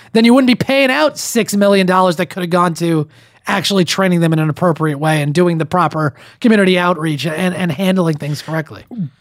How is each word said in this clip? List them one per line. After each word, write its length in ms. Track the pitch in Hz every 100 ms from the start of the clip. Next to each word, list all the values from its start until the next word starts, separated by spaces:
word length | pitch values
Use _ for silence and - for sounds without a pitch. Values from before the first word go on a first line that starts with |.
| -
then 100 | 220
you 80 | 233
wouldn't 140 | 254 254
be 80 |
paying 360 | 247 - 269 269
out 280 | 277 302 -
six 360 | - 233 208
million 320 | 202 202 202 185
dollars 300 | 185 185 170
that 140 | 180
could 120 | -
have 60 | 180
gone 240 | 175 175
to 340 | 160 170 160 151 _ _ _ -
actually 380 | 202 - 196
training 360 | 175 - 190 175
them 120 | 165
in 60 | 160
an 100 | 156
appropriate 480 | 147 180 151 156 139
way 240 | 156 156
and 140 | 147
doing 240 | 147 175 165
the 80 | 156
proper 480 | 185 160 160 156 - - _
community 380 | 247 220 190 180
outreach 480 | 175 180 165 147 156
and, 280 | 156 185
and 160 | 175 180
handling 460 | 147 190 190 165 151
things 240 | 147 147
correctly. 420 | - 160 156 98 - 240 151 -